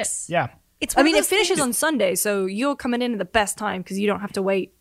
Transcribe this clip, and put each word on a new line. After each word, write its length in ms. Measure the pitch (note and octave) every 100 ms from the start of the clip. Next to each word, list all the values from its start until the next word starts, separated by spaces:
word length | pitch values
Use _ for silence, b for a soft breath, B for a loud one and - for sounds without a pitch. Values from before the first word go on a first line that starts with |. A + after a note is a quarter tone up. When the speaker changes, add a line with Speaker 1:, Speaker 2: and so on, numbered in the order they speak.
| G#3+
Speaker 1:
six. 200 | - -
Speaker 2:
Yeah. 200 | E3 B2+ - _ _
Speaker 3:
It's 160 | -
Speaker 1:
I 60 | -
Speaker 3:
one 40 |
of 20 | D4
Speaker 1:
mean, 80 |
it 40 | E4+
Speaker 3:
those 80 | F4
Speaker 1:
finishes 200 | F#4+ F4 F4
Speaker 3:
things 40 |
Speaker 1:
on 120 | C4
Sunday, 420 | - D#4 C#4+ F#3+ F3+
so 280 | G#3+ G3+
you're 320 | F#3+ G3+ C#4 C#4+
coming 240 | B3 B3
in 120 | B3
at 60 | A3
the 60 |
best 320 | F3+ A3+ G3+ -
time 260 | G#3 F#3
'cause 160 | F3 G3
you 80 | G#3
don't 140 | F#3+
have 120 | G3+
to 100 | G#3
wait 320 | F#3+ G3 - _